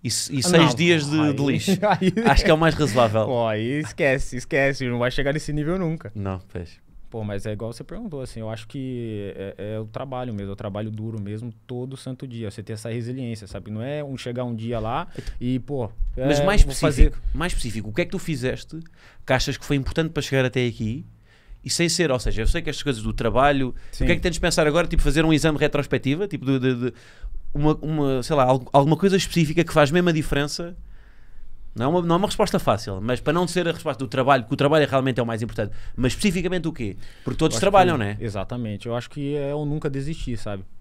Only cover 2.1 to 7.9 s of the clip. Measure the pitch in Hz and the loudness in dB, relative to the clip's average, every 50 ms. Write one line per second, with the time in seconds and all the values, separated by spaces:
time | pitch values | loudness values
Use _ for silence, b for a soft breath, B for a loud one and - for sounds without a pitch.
2.1 | 170 220 233 226 - - - - 160 156 165 165 151 - 151 131 107 127 120 110 | 2 4 4 6 6 6 8 6 6 6 6 4 4 4 0 2 6 4 4 6
3.1 | 104 110 107 120 131 120 117 113 110 107 110 120 139 151 151 - - - 170 139 | 4 2 2 2 0 0 0 0 0 0 -2 -2 -2 -4 -4 -6 -4 0 2 2
4.1 | 131 135 131 - - 120 - - 160 139 139 139 123 110 131 123 120 120 120 127 | 2 2 0 -4 -4 -8 -6 -2 0 2 2 2 0 0 -2 -2 -2 0 0 0
5.1 | - - 135 139 139 156 - - 147 147 147 147 180 190 185 160 160 156 - 104 | 0 0 0 0 -2 -2 -4 -4 -4 -2 -2 -2 -2 -2 -2 -4 -4 -6 -8 -12
6.1 | 107 110 98 98 95 92 95 - - 87 87 87 - - - - - - - - | -10 -6 -6 -4 -6 -6 -10 -12 -12 -12 -12 -12 -14 -20 -20 -20 -20 -18 -18 -12
7.1 | - 113 107 104 104 101 101 110 107 104 113 113 117 - 127 - | -10 -8 -6 -6 -6 -6 -4 -6 -6 -6 -8 -10 -10 -12 -14 -12